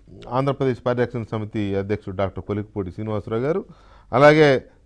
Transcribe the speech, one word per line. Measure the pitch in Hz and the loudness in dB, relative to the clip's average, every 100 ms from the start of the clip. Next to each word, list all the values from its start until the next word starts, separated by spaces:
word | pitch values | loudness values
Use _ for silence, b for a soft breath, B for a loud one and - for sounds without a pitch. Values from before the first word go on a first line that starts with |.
| - 92 - | -20 -20 -6
ఆంధ్రప్రదేశ్ | 123 139 131 135 120 123 | -2 -2 -2 -2 -2 -2
పరిరక్షణ | 123 120 123 107 | -2 -2 -4 -8
సమితి | 110 104 113 101 98 | -8 -6 -4 -2 -4
అధ్యక్షుడు | 98 104 - 95 | -2 -6 -6 -6
డాక్టర్ | 98 95 | -4 -6
కొలికిపూడి | 87 104 104 104 92 | -6 -6 -6 -8 -8
శ్రీనివాసరావు | 85 107 107 - 113 | -8 -8 -6 -4 -4
గారు, | 135 185 233 b b b b | -2 -4 -6 b b b b
అలాగే | 120 147 151 151 127 - b | 6 6 8 6 4 -2 b